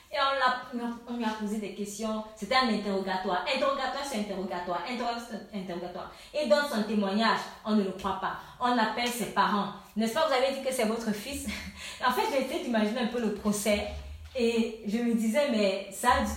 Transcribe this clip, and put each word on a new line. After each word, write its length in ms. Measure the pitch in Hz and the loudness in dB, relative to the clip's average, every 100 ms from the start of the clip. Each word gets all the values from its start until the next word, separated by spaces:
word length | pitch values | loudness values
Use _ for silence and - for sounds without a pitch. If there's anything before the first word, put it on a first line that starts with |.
| - | -8
et 20 | 294 | 0
on 600 | 277 277 254 - - 247 | 2 4 2 2 -4 -6
l'a, 120 | 233 233 - | -4 -6 -8
on 80 | 240 | -4
lui 80 | |
a 60 | 220 | -2
posé 260 | 214 208 220 | -2 -4 -4
des 180 | 202 | -6
questions. 480 | 202 202 - 220 214 214 - | -6 -8 -6 -4 -4 -8 -10
C'était 200 | 190 262 | 2 4
un 120 | 247 | 4
interrogatoire. 800 | 202 202 190 185 190 208 180 294 | 2 2 -2 0 -2 0 0 0
Interrogatoire 560 | 269 277 269 254 - | 2 2 2 -2 -4
sur 160 | 285 220 | -4 -4
interrogatoire. 600 | 202 190 180 180 180 175 | -4 -4 -4 -4 -4 -4
Interrogatoire 420 | 254 233 240 233 233 | -4 -4 -2 -4 -6
sur 120 | 220 - 208 | -10 -8 -8
interrogatoire. 540 | 185 175 180 180 - - - | -6 -6 -6 -8 -12 -14 -6
Et 120 | 294 294 | -2 4
dans 200 | 294 285 | 4 4
son 140 | 220 | 0
témoignage, 560 | 208 214 196 202 226 196 - - | 2 2 2 4 4 2 -2 -8
on 120 | 220 214 | 2 2
ne 80 | |
le 80 | 190 | 2
croit 260 | 185 196 170 | -2 -4 -2
pas. 140 | 180 - - - | -4 -6 -12 -2
On 160 | 247 247 | 2 4
appelle 320 | 240 240 240 | 2 0 -2
ses 180 | - 202 | -2 -2
parents. « 440 | - 196 202 190 - - 208 | 2 2 2 0 -6 -10 -2
N'est-ce 160 | 226 | 0
pas, 140 | 302 320 | 4 4
vous 80 | |
avez 200 | 262 269 | 4 2
dit 80 | - | 2
que 100 | 269 | -2
c'est 120 | 247 | 0
votre 280 | 214 226 220 | 0 0 -2
fils ? » 340 | 202 175 277 208 196 - - | -2 -4 -6 -6 -6 -8 -12
<laughs> 240 | - - 254 | -12 -2 0
En 40 | |
fait, 120 | 339 427 | 2 2
j'ai 140 | 277 | 2
essayé 200 | - 339 | 0 -2
d'imaginer 360 | 254 226 208 247 | 0 2 2 2
un 60 | 226 | 0
peu 140 | 247 | 0
le 120 | 220 | -2
procès. 540 | - 208 202 220 208 - - - - - 262 | -2 -2 0 2 0 0 -8 -10 -14 -10 0
Et 460 | 233 226 - - 208 | 2 4 0 -2 -2
je 120 | 220 | 0
me 160 | 240 | 2
disais, 360 | 214 220 285 285 | 2 4 4 4
mais 380 | 220 202 190 - | 4 2 2 -4
ça, 200 | - 240 269 208 | 0 4 4 2